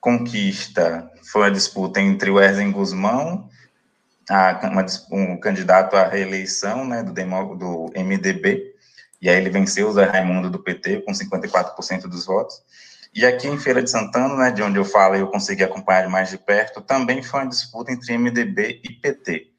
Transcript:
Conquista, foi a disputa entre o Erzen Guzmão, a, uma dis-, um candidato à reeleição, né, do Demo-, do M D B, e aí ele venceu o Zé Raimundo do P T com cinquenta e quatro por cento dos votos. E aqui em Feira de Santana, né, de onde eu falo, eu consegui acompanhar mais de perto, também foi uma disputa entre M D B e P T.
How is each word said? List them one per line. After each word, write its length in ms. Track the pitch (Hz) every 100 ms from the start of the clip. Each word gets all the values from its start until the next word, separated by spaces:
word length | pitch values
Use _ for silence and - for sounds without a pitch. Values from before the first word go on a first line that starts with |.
Conquista, 1080 | - 120 120 113 98 95 - - 82 82 82 - -
foi 160 | 104 101
a 20 |
disputa 500 | 98 - - 92 92
entre 300 | 98 95 98
o 100 | 98
Erzen 300 | 98 98 101
Guzmão, 800 | 98 98 92 101 123 156 180 - _ _ _ _ _ _ _ -
a, 300 | 98 92 90
uma 180 | 95 95
dis-, 240 | 92 - -
um 260 | 98 95 87
candidato 560 | 104 95 90 92 92
à 140 | 101 92
reeleição, 760 | 98 95 95 92 - 98 117
né, 160 | 131 117
do 120 | 104
Demo-, 420 | 87 92 92 98
do 380 | 95 92 85 82
M 240 | 95 92 98
D 140 | 95
B, 420 | 190 196 226 - - _ _ - _
e 80 | 175
aí 60 | -
ele 140 | -
venceu 380 | 92 98 - 107
o 40 |
Zé 120 | 101
Raimundo 460 | 95 95 92 92 92
do 80 | 90
P 160 | -
T 260 | 90 - 101
com 120 | -
cinquenta 320 | 98 98 - 104
e 20 |
quatro 280 | 92 90 -
por 60 |
cento 260 | - 92 92
dos 180 | 90 87
votos. 340 | 95 - - _ _ - - -
E 100 | -
aqui 220 | 123 123 139
em 100 | 143
Feira 240 | - 123
de 80 | 120
Santana, 460 | 127 101 123 131
né, 160 | 135 127
de 120 | 104
onde 160 | 104 98
eu 60 |
falo, 300 | 98 107 95
eu 140 | 98 95
consegui 340 | 101 98 95
acompanhar 460 | 92 - 98 92 92
mais 200 | 92 95
de 100 | 95
perto, 420 | - 101 110 -
também 420 | 98 135 123 131
foi 180 | 131 139
uma 80 | 131
disputa 440 | 123 - 113 123
entre 220 | 123 120
M 140 | 120 120
D 120 | 120
B 360 | 110 95 104 123
e 100 | -
P 180 | 117 147
T. 400 | 135 - 82 -